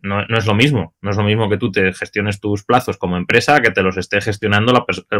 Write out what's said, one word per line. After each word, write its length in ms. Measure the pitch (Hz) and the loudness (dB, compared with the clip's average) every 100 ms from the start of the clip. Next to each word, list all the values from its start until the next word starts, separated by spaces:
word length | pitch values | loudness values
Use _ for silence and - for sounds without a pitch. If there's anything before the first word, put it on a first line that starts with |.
no, 240 | 98 101 101 | -6 -4 -2
no 120 | 113 | 0
es 80 | 104 | 2
lo 80 | |
mismo. 400 | 104 139 127 82 _ | 2 2 0 -4 _
No 80 | 101 | -4
es 60 | 101 | 0
lo 60 | |
mismo 260 | 104 107 107 | 0 0 0
que 80 | 101 | -2
tú 120 | 120 | -2
te 220 | 98 95 | 0 -2
gestiones 480 | - - 107 104 104 | -2 -6 -4 -4 -4
tus 240 | 104 101 | -4 -2
plazos 320 | - 123 120 - | 0 0 0 -6
como 220 | 90 90 | -4 -4
empresa 420 | 90 117 127 147 | 0 0 4 2
que 100 | 117 | 2
te 120 | 101 | 2
los 160 | 95 92 | 0 -2
esté 240 | 87 101 | -2 -2
gestionando 500 | 113 101 107 104 113 | -2 -2 0 2 4
la 140 | 123 - | 2 2
pers-, 180 | 92 - 107 | -6 -4 -4